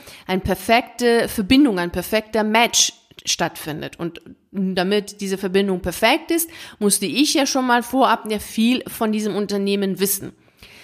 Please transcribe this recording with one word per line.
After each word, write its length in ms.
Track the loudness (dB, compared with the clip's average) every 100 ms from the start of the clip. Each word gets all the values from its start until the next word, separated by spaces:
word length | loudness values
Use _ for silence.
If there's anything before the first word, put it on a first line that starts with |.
| -18 -16 -4
eine 140 | -4
perfekte 880 | -2 -4 2 2 0 -2 2 2 0
Verbindung, 500 | -2 4 6 6 2
ein 120 | -4
perfekter 520 | -4 -2 -2 0 -2
Match 500 | 2 4 4 2 0 -2 _ -14 -6
stattfindet. 760 | -4 -4 -6 -10 -10 -10 -8
Und 220 | -10 -10 -20 -20 _
damit 720 | -4 -2 0 0 0 -2 -10
diese 160 | -6 -4
Verbindung 440 | 0 0 0 -2
perfekt 500 | -4 0 2 2 0
ist, 180 | -2 -4 -10 -16 -2
musste 260 | 0 0 -2
ich 280 | 0 2
ja 120 | 2 0
schon 220 | 0 2
mal 160 | 0
vorab 480 | 2 2 2 2 -2
ja 80 | -6
viel 440 | -6 0 2 2 -4
von 240 | -4 -2
diesem 240 | -2 -2 -4
Unternehmen 640 | -2 -2 0 0 -2 -2
wissen. 320 | -2 -2 -8 -16 _ _ -20 -20